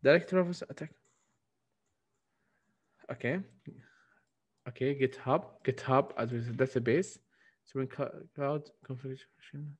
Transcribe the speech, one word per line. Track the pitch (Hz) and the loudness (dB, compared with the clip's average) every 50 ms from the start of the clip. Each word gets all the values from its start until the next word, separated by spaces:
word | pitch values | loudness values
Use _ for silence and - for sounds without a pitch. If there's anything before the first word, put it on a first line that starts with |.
| - | 8
Direct | 135 147 170 170 - | 8 6 6 6 2
Travis | 185 185 180 175 180 - - - 175 | 2 2 2 2 0 -6 -8 -12 -10
Attack. | - 156 156 - _ _ _ _ _ _ _ _ _ _ _ _ _ _ _ _ _ _ _ _ _ _ _ _ _ _ _ _ _ _ _ _ _ _ _ _ _ _ _ _ _ _ - | -12 -12 -14 -14 _ _ _ _ _ _ _ _ _ _ _ _ _ _ _ _ _ _ _ _ _ _ _ _ _ _ _ _ _ _ _ _ _ _ _ _ _ _ _ _ _ _ -10
أوكي. | - - - 120 139 185 196 - - _ _ - - - - _ _ _ _ _ _ _ _ _ _ _ _ _ _ _ _ - | -10 -4 -2 0 0 0 -4 -8 -14 _ _ -18 -18 -18 -20 _ _ _ _ _ _ _ _ _ _ _ _ _ _ _ _ -16
أوكي، | 120 - 131 135 143 139 131 127 | -6 -2 0 0 2 2 2 0
GitHub. | - - - - 135 170 - - - - _ - | 0 -2 0 2 2 2 2 -2 -18 -4 _ -2
GitHub | 123 - - - 131 131 139 - - - | -2 -2 0 4 4 4 4 2 -2 -4
Administrative | 117 117 123 117 117 120 117 - 131 | -4 -2 -2 -4 -4 -4 0 0 0
Database. | 131 - 127 117 120 113 156 190 - - - _ _ _ _ _ _ _ _ _ | 2 2 0 2 4 2 2 2 0 -6 -20 _ _ _ _ _ _ _ _ _
Spring | _ - 135 135 131 | _ -6 -6 -6 -6
Cl-، | - - 139 - - - - - _ | -4 -6 -6 -6 -6 -12 -18 -18 _
Cloud | - 143 139 147 151 147 - - _ _ - | -6 -4 -2 -2 -4 -6 -10 -20 _ _ -12
Configuration. | 135 123 131 135 131 131 - _ _ _ - - - 143 147 147 143 _ | -12 -10 -8 -10 -12 -12 -14 _ _ _ -20 -16 -14 -12 -12 -12 -14 _